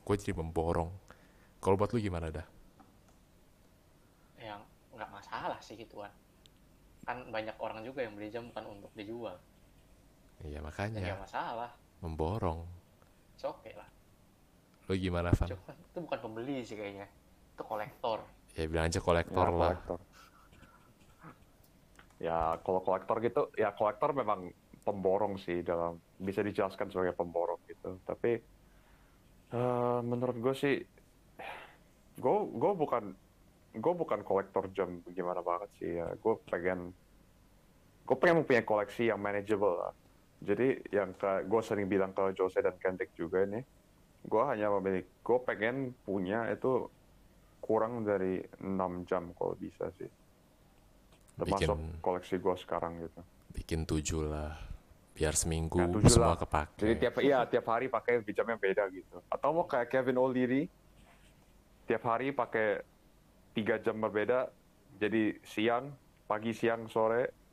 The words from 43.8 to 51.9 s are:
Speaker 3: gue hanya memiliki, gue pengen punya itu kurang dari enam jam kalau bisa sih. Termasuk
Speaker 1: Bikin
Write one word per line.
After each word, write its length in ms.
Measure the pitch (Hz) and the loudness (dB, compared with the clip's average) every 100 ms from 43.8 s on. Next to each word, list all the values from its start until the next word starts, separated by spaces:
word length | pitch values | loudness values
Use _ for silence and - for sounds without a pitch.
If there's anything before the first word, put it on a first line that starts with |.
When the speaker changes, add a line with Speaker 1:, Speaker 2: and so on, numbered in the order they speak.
| _ - - - - | _ -20 -20 -20 -2
Speaker 3:
gue 160 | 107 135 | 0 2
hanya 240 | 117 104 101 | 2 2 2
memiliki, 320 | 95 92 87 _ - | 2 0 -2 _ 0
gue 120 | 123 | 0
pengen 520 | - 92 107 131 131 123 - | 0 0 0 0 -4 -6 -4
punya 400 | 98 90 107 110 | -2 0 0 -2
itu 320 | 104 127 127 - - - - - - - - | -2 0 0 -2 -10 -20 -20 -20 -20 -20 -10
kurang 480 | - 110 110 120 107 | 0 2 2 0 0
dari 360 | 101 95 92 - - | 2 2 0 -4 -10
enam 400 | 95 95 92 87 87 | -4 0 0 -2 -2
jam 240 | 92 85 | -2 -2
kalau 240 | 87 90 90 | -4 -4 -4
bisa 320 | 90 - 85 85 | -8 -6 -8 -8
sih. 120 | - - _ _ _ _ - - - - - - - | -14 -16 _ _ _ _ -20 -20 -20 -20 -20 -20 -20
Termasuk 320 | - - 196 160 | -6 0 2 2
Speaker 1:
Bikin 320 | 80 82 | 0 -4